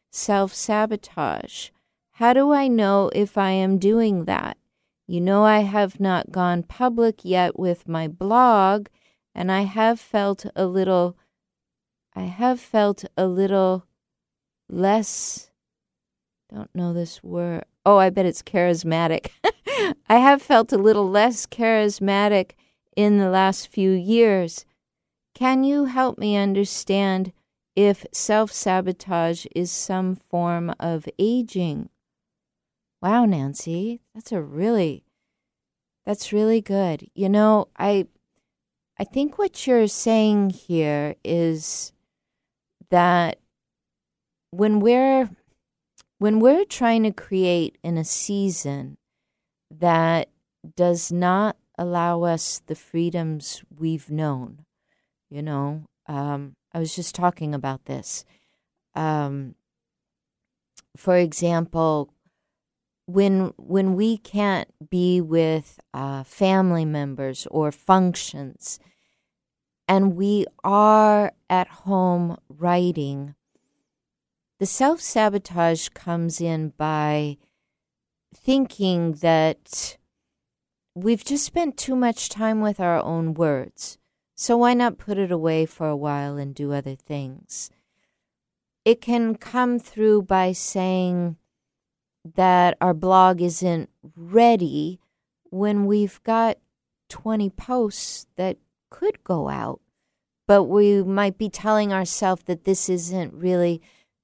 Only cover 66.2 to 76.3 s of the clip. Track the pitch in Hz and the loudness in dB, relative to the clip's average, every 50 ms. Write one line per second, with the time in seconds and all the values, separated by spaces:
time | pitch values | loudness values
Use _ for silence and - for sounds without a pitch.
66.2 | 135 - - - 196 190 190 190 190 180 170 165 160 156 151 147 143 139 135 131 | -12 -14 -4 0 2 2 4 4 4 2 2 0 0 -2 -2 -4 -4 -6 -8 -8
67.2 | 135 135 131 - - - - 156 151 147 143 - - - 190 190 185 180 170 - | -8 -8 -8 -10 -10 -6 -4 -2 -2 -2 -4 -4 0 2 4 4 4 2 0 -4
68.2 | - - - 143 139 131 - - - - - - _ _ _ _ _ _ _ _ | -8 -10 -12 -12 -14 -14 -16 -14 -12 -12 -12 -12 _ _ _ _ _ _ _ _
69.2 | _ _ _ _ _ _ _ _ _ _ _ _ _ - 190 196 196 196 170 175 | _ _ _ _ _ _ _ _ _ _ _ _ _ 0 2 2 2 2 0 0
70.2 | 196 202 208 208 - - - _ - 190 202 208 214 214 214 214 214 214 208 208 | -2 0 0 0 -2 -4 -8 _ -4 0 2 4 6 6 6 6 6 6 4 4
71.2 | 208 - - _ _ - 185 185 180 - - - - 190 196 185 185 180 175 175 | 2 0 -4 _ _ -2 -2 -2 -2 -2 -8 -10 -6 -2 0 2 2 2 2 0
72.2 | 175 170 170 - _ - 147 147 170 175 175 180 180 180 170 156 143 139 139 139 | -2 -4 -6 -10 _ -20 -10 -4 -2 0 0 2 0 0 -2 -2 -4 -6 -6 -8
73.2 | 139 143 143 _ _ _ _ _ _ _ _ _ _ _ _ _ _ _ _ _ | -10 -12 -16 _ _ _ _ _ _ _ _ _ _ _ _ _ _ _ _ _
74.2 | _ _ _ _ _ _ _ - 196 - - - 262 285 330 339 - - - 226 | _ _ _ _ _ _ _ -6 -4 -4 0 2 2 2 2 0 -4 -2 0 0
75.2 | 214 208 196 202 - - 175 175 170 165 165 160 - - - - - 175 170 170 | 2 2 0 -2 -6 -6 -2 0 2 2 2 0 -4 -8 -12 -12 -8 -6 -4 -2
76.2 | 170 165 | -2 -4